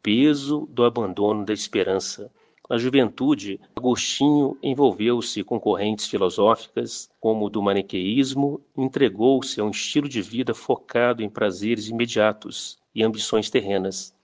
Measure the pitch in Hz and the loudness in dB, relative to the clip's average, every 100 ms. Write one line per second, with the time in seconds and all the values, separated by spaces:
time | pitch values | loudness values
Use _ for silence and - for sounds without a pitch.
0 | 107 113 147 147 139 147 147 - 120 117 | 2 4 4 2 -2 -4 -4 2 2 2
1 | 101 90 104 107 101 104 - - 92 95 | -4 0 0 0 -2 -4 -2 0 2 0
2 | - - 104 _ _ _ _ 120 127 135 | -2 -10 -14 _ _ _ _ -2 2 2
3 | 113 - 131 117 98 98 _ - 127 117 | 2 0 0 0 -2 -12 _ -4 -2 0
4 | - - 143 147 139 - 139 131 135 95 | -2 2 4 4 2 -2 -4 4 2 4
5 | 110 120 - - 92 117 107 95 104 107 | 0 0 -2 -6 -4 -2 0 0 -2 -4
6 | - 110 95 107 104 110 - - 117 - | -4 0 0 4 4 4 0 -6 -6 -10
7 | - _ 113 110 104 107 101 98 95 98 | -14 _ -2 0 -2 0 0 0 -2 -4
8 | 95 120 135 139 139 147 _ - 131 139 | 0 0 0 0 -2 -4 _ -6 -4 2
9 | 127 95 123 131 - - 107 101 - 147 | 0 4 2 2 -2 -4 -4 -4 -2 -2
10 | 143 123 95 117 127 - - 123 - 120 | -2 -6 -6 -4 -4 -4 -2 -2 0 0
11 | 120 117 104 - 104 92 104 117 107 117 | 2 0 -6 -2 -2 0 -2 -2 -4 -4
12 | 120 107 107 107 - - - - _ - | -2 2 2 0 -12 -12 -14 -16 _ 0
13 | 110 107 - 110 107 131 98 98 95 95 | 0 0 -2 -2 2 -2 0 -2 -2 -6
14 | - _ | -14 _